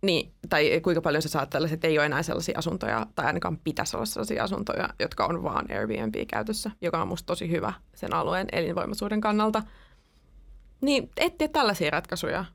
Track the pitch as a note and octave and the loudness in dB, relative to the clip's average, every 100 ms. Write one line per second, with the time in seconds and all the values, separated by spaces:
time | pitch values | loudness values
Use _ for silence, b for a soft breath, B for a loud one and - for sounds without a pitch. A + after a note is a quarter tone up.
0 | G3 E3+ - - - D#3+ D3+ E3 E3 E3+ | 4 2 0 -10 0 4 6 4 4 2
1 | E3+ D3+ D#3 D3+ C3+ D3 D#3+ D#3+ E3 D3+ | 2 0 0 -2 0 0 0 0 2 4
2 | D3 C#3 D#3+ - E3 - E3 F#3 G#2+ A2 | 4 2 0 -2 -2 -2 -2 -2 -2 -2
3 | - - C3 E3+ F3 D#3+ - - - - | -2 -2 0 0 -2 -4 -4 -4 -4 -4
4 | G#3+ - G#3 - A#2+ G3 - - - - | -4 -4 -4 -2 -2 -2 -4 -2 -2 -2
5 | - - G#2 E3+ F3+ - - F#2+ G#2+ G#3+ | -6 0 0 0 -2 -2 -2 -4 -2 -2
6 | A3 G#3+ - - G#3+ G#3+ G#3+ - F3 E3 | -2 -4 -4 -4 -4 -4 -6 -4 -2 -2
7 | F#3 F3+ - F3+ F3 E3+ G2+ - - - | -2 -4 -4 -4 0 0 -2 -6 -14 -12
8 | - E3 D#3+ F3+ G3 - E3 F3 - G#3 | -4 0 0 0 0 -2 0 -2 -4 -4
9 | G#3 G#3+ G#3+ G#3 G#3+ A3 G#3+ b b b | -2 0 2 2 2 2 -4 b b b
10 | b b b - - - - - C4+ C#4 | b b b -20 -20 -20 -20 -2 4 4
11 | - - E4+ E4+ D#4 D#4 B3 G3 D3+ D3+ | 2 0 0 2 0 4 4 4 2 0
12 | - F3+ D#3+ E3+ F3 | -2 -4 -2 -2 -4